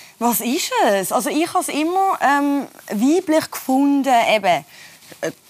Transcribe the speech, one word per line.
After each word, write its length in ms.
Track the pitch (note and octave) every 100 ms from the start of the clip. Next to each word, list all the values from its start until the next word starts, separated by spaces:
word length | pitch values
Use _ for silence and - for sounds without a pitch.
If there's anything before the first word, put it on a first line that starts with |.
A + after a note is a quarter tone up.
| - -
Was 220 | A#3 A3+
ist 300 | A#3 D4+ - B4 C#4+
es? 260 | G3 F3+
Also 160 | A#3+ C#4
ich 180 | D4 E4
habe 60 | F#4
es 80 | -
immer, 500 | C#4 D#4+ F#4 G4 -
ähm, 460 | B3+ C#4+ C#4+ C#4+ - - -
weiblich 600 | G3+ C4 F4 F4+ D#4 -
gefunden, 640 | - - C4 C#4+ C#4+ C4+ A#3 E3
eben, 360 | G#3+ G3 D#3 - - - - - -
äh, 100 | D#3 -